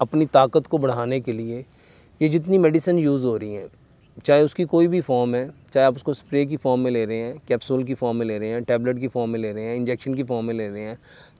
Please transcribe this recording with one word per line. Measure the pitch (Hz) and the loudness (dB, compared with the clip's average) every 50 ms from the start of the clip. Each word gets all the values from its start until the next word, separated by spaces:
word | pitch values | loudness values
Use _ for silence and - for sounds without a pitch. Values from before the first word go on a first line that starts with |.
अपनी | 127 110 - 156 156 139 - | -4 -2 0 0 2 4 6
ताकत | 139 135 127 - 160 131 | 6 6 6 4 0 0
को | - - 147 | 0 -2 0
बढ़ाने | 135 131 120 120 120 120 131 135 | 0 0 0 0 -2 -2 -2 -2
के | 117 127 113 | -2 -4 -6
लिए | 110 113 113 117 123 131 - _ _ _ - - - _ _ _ - | -6 -6 -8 -8 -10 -12 -14 _ _ _ -20 -20 -20 _ _ _ -2
ये | 156 156 | 0 2
जितनी | 151 165 151 180 190 190 | 2 0 0 2 4 4
मेडिसिन | 175 156 156 160 - 185 175 175 | 6 6 4 4 2 2 2 2
यूज़ | 156 143 139 135 127 | 4 2 2 2 0
हो | 123 113 | 0 -2
रही | 104 107 107 104 | -2 -4 -8 -10
हैं, | 101 92 65 - _ _ _ _ _ _ _ - - - | -10 -12 -14 -18 _ _ _ _ _ _ _ -20 -4 2
चाहे | - 143 147 151 | 4 6 6 6
उसकी | 147 - - 175 | 4 2 -2 -2
कोई | 151 - 165 170 170 | 2 4 4 4 4
भी | 175 180 | 2 0
फॉर्म | 147 - 127 123 123 120 120 | 0 0 0 0 2 0 0
है, | 123 131 147 - - - - - | -2 -4 -6 -10 -18 -10 -2 2
चाहे | 135 135 | 4 4
आप | 135 123 | 4 2
उसको | 135 - 156 143 | 0 -2 -4 -4
स्प्रे | - - - 143 143 143 | -4 -4 -2 0 0 0
की | 139 151 | 0 -2
फॉर्म | 135 - 135 127 127 | -2 0 0 0 2
में | 127 127 | 0 0
ले | 123 117 110 | 0 -2 -2
रहे | 107 113 113 | -2 -4 -6
हैं, | 117 120 139 156 - - | -6 -8 -10 -10 -4 -4
कैप्सूल | 123 117 - - 131 131 131 | -2 -2 -2 -2 -2 -2 -2
की | 123 135 | -4 -4
फॉर्म | - 127 120 117 | -4 -2 -2 -2
में | 117 117 | -2 -2
ले | 113 107 104 | -4 -4 -4
रहे | 107 110 | -6 -6
हैं, | 113 120 120 | -6 -6 -2
टैबलेट | - 120 117 117 123 127 123 | 0 0 0 0 0 -2 -2
की | 127 123 | -4 -6
फॉर्म | - 123 117 113 | -4 -4 -4 -4
में | 117 113 | -4 -4
ले | 110 107 104 | -4 -6 -6
रहे | 107 110 | -6 -8
हैं, | 113 117 | -6 -4
इंजेक्शन | 123 123 120 123 120 - 135 131 | -4 -2 -2 -4 -4 -4 -6 -4
की | 135 135 | -4 -4
फॉर्म | 123 123 113 113 | -4 -4 -4 -4
में | 117 117 | -4 -4
ले | 113 107 101 | -6 -6 -8
रहे | 101 104 107 | -8 -10 -10
हैं, | 107 113 - _ - - - - - _ | -12 -14 -16 _ -20 -20 -20 -20 -20 _